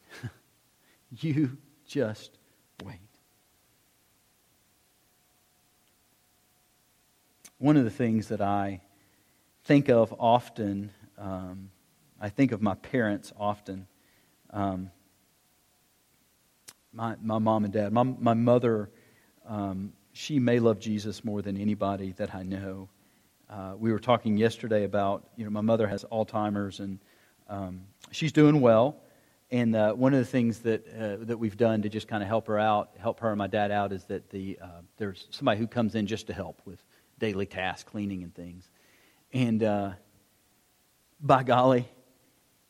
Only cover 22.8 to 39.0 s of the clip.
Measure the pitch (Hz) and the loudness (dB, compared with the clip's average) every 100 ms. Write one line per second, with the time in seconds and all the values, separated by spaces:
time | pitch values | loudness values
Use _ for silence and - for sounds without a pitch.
22.8 | 95 _ _ _ _ _ - 104 95 95 | -16 _ _ _ _ _ -18 -12 -12 -4
23.8 | 113 107 - 117 113 104 113 - 117 107 | 0 0 2 2 2 2 2 0 0 0
24.8 | 98 101 98 101 - - 107 104 110 113 | 2 0 -2 -4 -8 -12 -8 -2 2 2
25.8 | 104 101 - 110 107 110 104 101 101 98 | 2 -2 -4 -4 -2 -2 -2 -2 -6 -8
26.8 | 98 95 _ _ _ _ - 101 92 92 | -10 -12 _ _ _ _ -12 -10 -8 -12
27.8 | 98 _ - - 160 156 151 151 120 110 | -16 _ -16 -6 0 6 8 8 8 8
28.8 | 135 - - _ _ _ - 123 117 110 | 6 0 -18 _ _ _ -6 -2 2 2
29.8 | 107 107 131 139 117 131 117 104 117 110 | 2 2 4 4 2 0 0 0 -2 -2
30.8 | - 110 110 101 113 113 113 101 113 110 | -4 -8 -8 -6 -8 -4 -4 2 2 2
31.8 | 104 107 - 110 98 113 110 104 110 104 | -2 -6 -6 -6 -2 -2 0 0 2 2
32.8 | - - 110 - 113 104 98 107 101 104 | -2 -6 -8 -2 -2 -2 -2 0 0 0
33.8 | 101 98 - 98 - 101 95 - 92 87 | -2 -6 -8 -10 -8 -10 -10 -10 -16 -20
34.8 | 87 - 104 92 - - 135 104 113 120 | -18 -8 -8 -8 -14 -4 0 0 -2 -2
35.8 | 110 113 101 110 - 90 85 - 98 87 | -2 -2 -2 -4 -8 -10 -10 -14 -20 -20
36.8 | _ _ _ - 110 98 101 95 92 - | _ _ _ -6 -4 -4 -6 -4 -6 -6
37.8 | - 107 101 95 87 90 87 90 - _ | -10 -8 -6 -8 -12 -16 -18 -18 -20 _
38.8 | _ _ | _ _